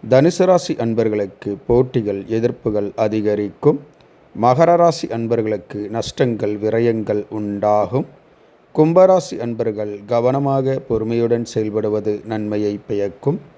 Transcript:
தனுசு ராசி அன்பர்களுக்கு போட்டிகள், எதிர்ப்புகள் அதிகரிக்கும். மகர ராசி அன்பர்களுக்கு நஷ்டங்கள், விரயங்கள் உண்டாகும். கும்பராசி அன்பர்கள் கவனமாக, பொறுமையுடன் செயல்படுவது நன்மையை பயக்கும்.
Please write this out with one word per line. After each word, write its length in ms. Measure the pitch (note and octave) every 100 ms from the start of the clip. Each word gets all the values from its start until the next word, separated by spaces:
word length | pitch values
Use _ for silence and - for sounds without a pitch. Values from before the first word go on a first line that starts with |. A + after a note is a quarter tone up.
| A2+
தனுசு 320 | B2+ D#3 E3+ F#3
ராசி 260 | F3+ - D#3+
அன்பர்களுக்கு 640 | A#2 A2+ A2 G#2+ G2 - - G2+ -
போட்டிகள், 520 | A#2+ B2+ B2+ G#2 G2 G2 A2
எதிர்ப்புகள் 520 | A#2 A#2+ - G#2 G2+ -
அதிகரிக்கும். 760 | A2 G#2+ G#2 G#2 G#2 - D3 D3 C#3+ _ _ _ _
மகர 420 | - A#2 B2 E3 E3+
ராசி 260 | E3+ D#3+ - A2+
அன்பர்களுக்கு 600 | A2+ A#2 A2 G#2 - G#2 G#2 A2
நஷ்டங்கள், 640 | A2 - C3+ A2 G#2 G#2 G#2+
விரயங்கள் 580 | A2 A#2 A2+ G#2 G#2 G#2 G#2+
உண்டாகும். 720 | G#2 G2+ G#2 G#2 G2 A#2+ - - _ _ _ _ _
கும்பராசி 640 | - D#3 E3+ F#3 F#3 E3+ - A#2
அன்பர்கள் 500 | A2+ A#2 G#2 G#2 G#2 G2+
கவனமாக, 640 | A#2+ A#2+ C3+ C#3 C3+ C3 C3+ C3+
பொறுமையுடன் 600 | A2+ A2 A#2 A#2 A#2 A#2
செயல்படுவது 600 | - G#2+ G#2+ G#2+ G#2+ G#2 G#2 G#2
நன்மையை 440 | A2 G#2 G#2 G#2 G#2 -
பயக்கும். 520 | G#2 G2+ - - F3 -